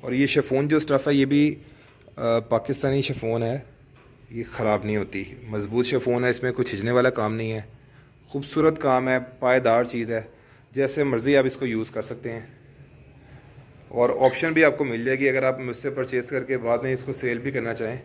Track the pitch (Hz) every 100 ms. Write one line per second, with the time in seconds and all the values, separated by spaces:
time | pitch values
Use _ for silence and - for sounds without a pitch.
0 | 127 127 139 - 135 131 147 156 156 139
1 | 143 143 135 143 147 147 - - - _
2 | - - 120 117 113 113 - 139 139 139
3 | 131 131 113 117 113 135 - - - -
4 | - - - 117 113 - 113 104 107 107
5 | 95 98 95 - 110 107 101 117 123 135
6 | 123 120 123 120 127 123 120 101 110 123
7 | 127 127 107 110 113 110 104 - - -
8 | - _ - 143 139 - 156 156 147 127
9 | 131 127 123 - 127 127 127 117 123 120
10 | 113 113 110 - _ - _ 131 135 139
11 | 143 123 123 143 131 127 131 113 113 -
12 | 107 117 120 113 107 - - - - -
13 | - - - - - - - - - -
14 | 120 123 131 127 165 160 156 135 143 117
15 | 120 131 139 131 131 127 127 113 143 139
16 | 131 127 120 135 123 135 117 120 131 131
17 | 131 131 127 117 131 131 117 113 113 127